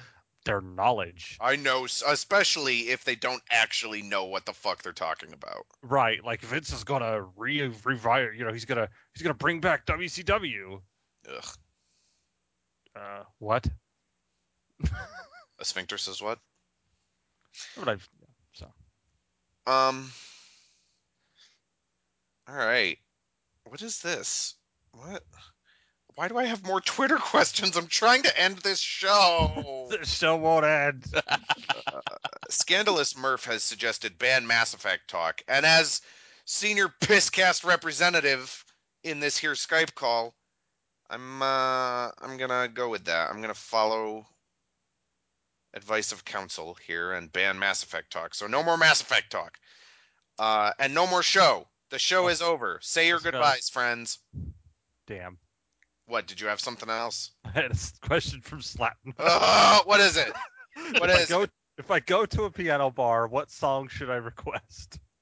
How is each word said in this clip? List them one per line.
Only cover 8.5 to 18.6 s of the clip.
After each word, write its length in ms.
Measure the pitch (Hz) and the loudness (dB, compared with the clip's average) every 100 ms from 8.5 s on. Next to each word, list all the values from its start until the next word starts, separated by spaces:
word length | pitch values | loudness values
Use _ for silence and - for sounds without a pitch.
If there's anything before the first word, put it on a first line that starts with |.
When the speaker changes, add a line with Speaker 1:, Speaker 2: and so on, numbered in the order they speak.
Speaker 1:
he's 120 | 113 113 | -6 -4
gonna, 240 | 123 107 - _ | -2 -4 -6 _
he's 100 | - | -6
gonna 100 | 165 | -4
bring 280 | 127 - 170 | -2 -2 0
back 240 | 175 151 - | 0 0 -2
W 220 | 160 175 | -4 -4
C 120 | - | -6
W. 580 | 185 208 147 107 95 98 95 _ _ _ - | -2 -2 -2 -8 -12 -16 -18 _ _ _ -16
Speaker 2:
Ugh. 120 | 64 - - _ _ _ _ _ _ _ _ _ _ _ _ _ 101 | -14 -14 -18 _ _ _ _ _ _ _ _ _ _ _ _ _ -18
Speaker 1:
Uh, 280 | 101 101 98 _ | -16 -16 -18 _
what? 280 | 107 120 - - _ _ _ _ _ _ _ _ _ - | -2 0 0 -6 _ _ _ _ _ _ _ _ _ -6
<laughs> 60 | - 740 762 698 698 698 _ - | -4 -4 -10 -16 -20 -20 _ -12
Speaker 2:
A 60 | - | -8
sphincter 320 | - 90 101 | -8 -8 -8
says 240 | - 92 | -8 -8
what? 180 | 104 117 _ _ _ _ _ _ _ _ _ _ _ - - - | -8 -8 _ _ _ _ _ _ _ _ _ _ _ -20 -18 -8
Speaker 1:
But 100 | 131 | -4
I've, 220 | 101 - _ _ _ _ | -4 -8 _ _ _ _
so. 120 | - | -20